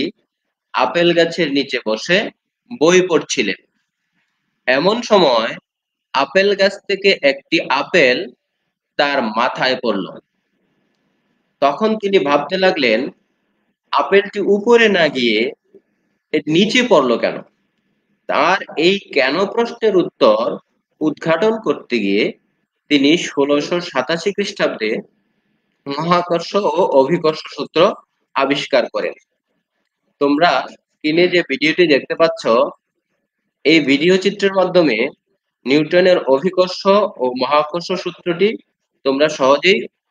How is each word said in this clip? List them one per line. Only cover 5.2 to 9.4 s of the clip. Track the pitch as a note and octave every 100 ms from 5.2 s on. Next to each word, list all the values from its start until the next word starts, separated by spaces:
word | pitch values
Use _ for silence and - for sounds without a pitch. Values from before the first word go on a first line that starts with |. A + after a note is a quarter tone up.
| D3 A#2 A#2 D#3+ - _ _ _ _
আপেল | C3 C#3 F#3+ G3 F#3+
গাছ | G3 - -
থেকে | G3 G3 F#3+ C#3+
একটি | - - A#3+ - C#3
আপেল | - F#3 C3 B2+ G#3+ - _ _ _ _ _ -
তার | C#3+ C#3 A2+
মাথায় | A2